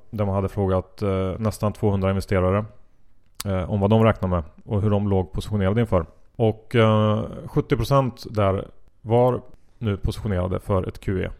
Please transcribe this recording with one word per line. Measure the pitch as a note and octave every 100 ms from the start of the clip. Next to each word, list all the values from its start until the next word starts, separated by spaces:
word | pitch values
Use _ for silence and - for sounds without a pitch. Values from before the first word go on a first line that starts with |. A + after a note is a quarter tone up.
| -
där | G#2+ G2+
man | G2
hade | F#2+
frågat, | G#2 F#2+ F#2 - -
eh, | G2+ F#2+ F#2+ F2
nästan | A2 - G#2+
tvåhundra | - G#2+ G2 F#2+
investerare, | F#2+ - F#2+ F2+ G2+ A2 - - _ - - - - G#2
eh, | F#2 E2+
om | G2+
vad | G2+
de | A2
räknar | A2+ - F#2
med | F2+ - - -
och | G#2+
hur | G#2
de | G2+ G2+
låg | F#2+ F2+
positionerade | - - G#2 F#2+ A2
inför. | A2+ F#2 D#2+ - - -
Och, | A2+ G#2+ - A#2+
eh, | A2 G#2+ G#2+ G#2+ - F2 -
sjuttio | D3+ - A#2+
procent | A2+ C#3 B2+ - -
där | G#2 G2 F#2+ - - - _
var | G#2+ A#2+ B2+ A#2+ - - - -
nu | A2+ G2
positionerade | - - - F#2 F#2 G2
för | - F#2+ F#2
ett | -
Q | - F#2
E | F#2